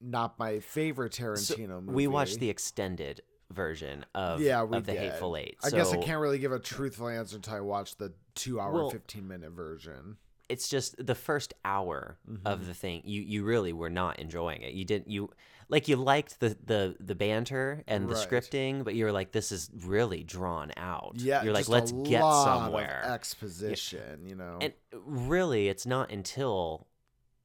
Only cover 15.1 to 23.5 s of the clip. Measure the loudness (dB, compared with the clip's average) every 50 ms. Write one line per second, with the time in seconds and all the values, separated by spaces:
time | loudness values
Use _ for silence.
15.1 | -4 -4 -4 -6 -10 _ -20 -20 -20 -16 -4 2 2 4 6 6 4 4 6 6
16.1 | 6 4 4 0 -2 2 2 2 2 0 -2 0 2 2 2 2 -2 -4 -6 -6
17.1 | -2 0 2 2 2 2 0 0 -2 -2 -2 -2 -2 -4 -4 -2 0 0 2 0
18.1 | 0 0 0 2 2 2 2 2 -2 0 0 0 0 -2 -2 0 0 2 2 4
19.1 | 4 2 0 0 0 -2 0 0 -4 -4 -6 -8 -10 -8 -4 2 4 4 4 4
20.1 | 0 -4 -6 -8 -6 -4 -2 -2 -2 -2 -4 -6 -8 -8 -6 -6 -6 -6 -6 -8
21.1 | -6 -4 0 2 2 4 4 4 4 4 4 6 6 6 6 6 0 -2 2 4
22.1 | 6 6 8 8 8 8 8 8 6 4 2 0 0 -2 -2 -2 -4 -4 -2 -2
23.1 | -4 -4 -4 -8 -8 -8 -8 -10